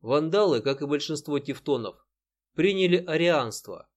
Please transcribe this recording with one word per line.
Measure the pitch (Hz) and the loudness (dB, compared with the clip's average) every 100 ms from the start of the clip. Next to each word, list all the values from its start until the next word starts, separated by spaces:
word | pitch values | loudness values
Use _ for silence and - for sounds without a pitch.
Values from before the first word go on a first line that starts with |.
Вандалы, | 110 143 156 196 208 131 | 0 0 2 2 4 2
как | 135 135 | 0 -2
и | 143 | -2
большинство | 147 147 151 151 147 | -2 -2 -6 -2 -4
тевтонов, | 143 - - 131 104 - _ _ _ _ _ | -4 -8 -2 -2 -2 -12 _ _ _ _ _
приняли | - 180 190 185 175 | 0 0 2 2 2
арианство | 180 160 170 160 117 - - 85 - | 0 0 2 2 0 -8 -14 -16 -18